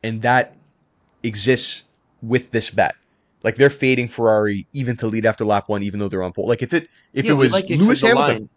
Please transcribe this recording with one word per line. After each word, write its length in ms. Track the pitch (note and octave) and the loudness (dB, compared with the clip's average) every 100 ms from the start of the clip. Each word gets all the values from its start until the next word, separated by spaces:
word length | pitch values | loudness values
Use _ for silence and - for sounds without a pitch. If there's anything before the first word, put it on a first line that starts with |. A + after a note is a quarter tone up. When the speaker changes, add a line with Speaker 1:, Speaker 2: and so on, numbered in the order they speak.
Speaker 1:
And 200 | A2 A2 | -8 -4
that 320 | C#3+ B2+ A#2+ _ _ _ _ _ _ _ | 2 2 0 _ _ _ _ _ _ _
exists 600 | A#2+ G#2 G#2 B2 - - _ _ _ _ | -8 -4 0 0 0 -12 _ _ _ _
with 280 | A2+ B2 B2 | -4 -4 -2
this 200 | A#2 - | -4 -4
bet. 240 | G#2 F#2 - _ _ _ _ | 0 0 -2 _ _ _ _
Like, 140 | - A2 | -4 2
they're 140 | C#3 | 2
fading 380 | C#3 C3 B2+ A#2+ | 4 0 0 -2
Ferrari 580 | - A2+ G#2+ G#2+ G2+ F2+ | 0 2 2 2 -4 -8
even 220 | C#3 B2 A#2 | -8 -6 -4
to 80 | A2+ | -4
lead 180 | A2 | 0
after 200 | A2 A2 G#2+ | 0 0 0
lap 220 | G#2 - | 0 0
one, 140 | G#2 | -4
even 160 | G2+ G2+ | -4 -6
though 100 | G2+ | -6
they're 140 | F#2+ | -4
on 100 | F#2 | -6
pole. 140 | F2 F#2+ | -6 -2
Like, 140 | A#2 | -2
if 120 | B2 | -2
it, 140 | E3+ D#3 _ _ | -4 -4 _ _
if 100 | - | -6
Speaker 2:
Yeah, 80 | D3+ | 0
Speaker 1:
it 20 | |
Speaker 2:
we 100 | D3 | 4
Speaker 1:
was 80 | C3+ | 4
Speaker 2:
like 180 | F#3+ F#3+ | 2 -2
it 80 | D#3+ | 2
'cause 20 | G3+ | 2
Speaker 1:
Lewis 140 | - | 4
Speaker 2:
the 60 | A3+ | 2
Speaker 1:
Hamilton. 260 | A#3 C#3+ A2+ | 2 2 -2
Speaker 2:
line. 120 | A2 | -6